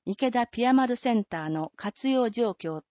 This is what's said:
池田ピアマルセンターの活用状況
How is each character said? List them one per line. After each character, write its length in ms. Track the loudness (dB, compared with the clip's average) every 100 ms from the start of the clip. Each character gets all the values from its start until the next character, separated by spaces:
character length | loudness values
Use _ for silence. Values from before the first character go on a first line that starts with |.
| -8
池 260 | -2 0
田 160 | 0 -2
ピ 180 | 0 4
ア 60 |
マ 160 | 4 4
ル 80 | 0
セ 180 | 0
ン 120 | 0 -2
タ 220 | -6 -4
ー 20 |
の 240 | -4 -6 -8
活 320 | -10 -4 0
用 220 | 2 2
状 220 | 0 -2
況 300 | -2 -6 -8 -8